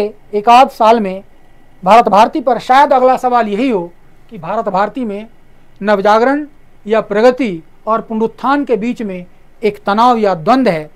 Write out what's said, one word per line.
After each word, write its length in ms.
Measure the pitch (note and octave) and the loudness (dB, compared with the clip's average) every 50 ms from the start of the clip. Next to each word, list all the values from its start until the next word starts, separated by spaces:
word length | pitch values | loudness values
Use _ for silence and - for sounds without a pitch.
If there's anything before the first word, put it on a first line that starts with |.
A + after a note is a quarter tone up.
| G#3 G#3+ G#3+ - - - - | 4 0 -4 -12 -14 -8 -6
एक 160 | G#3 G#3 A#3+ | -2 2 4
आध 200 | A#3+ B3 C4+ A#3+ | 6 6 4 4
साल 300 | - - A3+ G#3+ A#3+ A#3 | 2 2 2 4 4 2
में 240 | G#3 F#3 F#3 F#3+ - - - - - - - - - - - - - | 0 -4 -6 -10 -14 -18 -20 -20 -20 -20 -20 -20 -20 -20 -20 -6 0
भारत 240 | F3+ G#3 A#3+ A#3+ A3 | 4 4 4 4 4
भारती 340 | F#3+ G3+ A#3 B3+ - D#4+ | 4 2 2 2 0 -2
पर 180 | A#3 C4+ A#3+ G#3 | -2 -2 -2 -2
शायद 340 | - - B3+ C4+ C#4+ C#4 C#4+ | 0 2 4 4 4 4 4
अगला 220 | B3+ B3+ B3+ B3+ B3 | 2 4 2 2 0
सवाल 300 | B3+ B3+ B3 A#3+ A3+ G#3 | 0 -2 0 0 0 -2
यही 220 | G3+ G3 C4 C4+ | -2 -2 -2 -2
हो 220 | A3+ F3+ E3+ E3+ - - - - - - - - | -2 -4 -4 -8 -12 -20 -20 -20 -20 -20 -20 -20
कि 80 | A#3 G3+ | -18 -14
भारत 320 | D#3 E3 G3+ A3+ A3 G#3+ | -10 -8 -6 -6 -4 -2
भारती 360 | F#3+ F#3 G3+ D4+ D4+ C#4 B3 | -2 -2 -2 -2 -4 -6 -8
में 220 | G#3+ G3 G3+ A3 A#3 - - - - - - - - - - | -8 -8 -10 -12 -16 -20 -20 -20 -20 -20 -20 -20 -20 -16 -8
नवजागरण 640 | G3 G#3 G#3 G3 G3 G#3 G#3 A3 A#3 B3+ C#4 D4 D4+ C#4+ - - - - - - - | -2 -2 0 0 2 2 2 2 2 2 0 -2 -4 -8 -14 -20 -20 -20 -20 -18 -6
या 160 | G3+ A3 A3 | -2 -2 -2
प्रगति 600 | G3+ G#3+ G3+ G#3 A3+ B3+ B3+ B3+ C4+ G#3+ F3 D#3+ - - - - - G#3+ | -2 -2 -2 0 0 0 0 -2 -4 -4 -6 -8 -12 -16 -20 -12 -6 -4
और 140 | A3 A3 | -4 -4
पुनरुत्थान 640 | G#3+ - A3+ A3 A3+ A3 - - - B3+ C#4 C#4+ C#4+ | -4 -6 -6 -4 -4 -4 -6 -6 -4 -2 -2 -2 -2
के 120 | - B3 G#3 | -2 -4 -4
बीच 240 | G#3 B3 A#3+ - | -4 -6 -6 -6
में 240 | A#3 G3 F#3 F3+ F3+ - - - - - - - - | -8 -10 -10 -12 -14 -16 -20 -20 -20 -20 -12 -6 -4
एक 200 | G#3 G#3 - - | -4 -4 -4 -4
तनाव 340 | G3+ G3+ A3 A#3+ B3+ B3 A3+ | -4 0 2 2 2 2 0
या 160 | G#3 G3 F#3 | 0 -2 -2
द्वंद्व 360 | E3 D#3 G3 A#3+ C4+ B3+ G#3+ | -2 0 0 0 2 2 0
है, 180 | E3+ D#3 D3+ D#3 - | -2 -2 -6 -10 -16